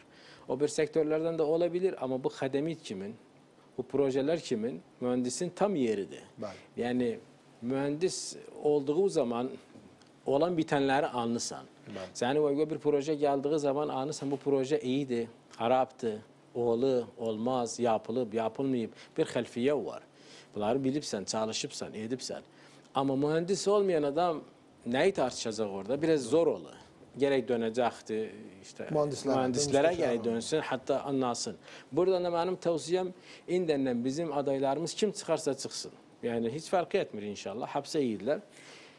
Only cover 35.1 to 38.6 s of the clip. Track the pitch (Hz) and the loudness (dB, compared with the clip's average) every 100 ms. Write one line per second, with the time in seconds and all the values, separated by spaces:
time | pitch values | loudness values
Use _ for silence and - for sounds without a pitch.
35.1 | - - 156 147 131 - - - - - | 0 -2 0 0 -4 -6 -8 -12 -14 -20
36.1 | - 117 117 113 147 - 190 160 190 156 | -8 -4 0 -2 -4 0 0 2 0 -2
37.1 | 107 104 98 - 107 139 143 135 160 127 | -6 -8 -8 -8 -6 -4 -4 -4 0 0
38.1 | 101 107 160 - - | 0 -2 -2 -4 -20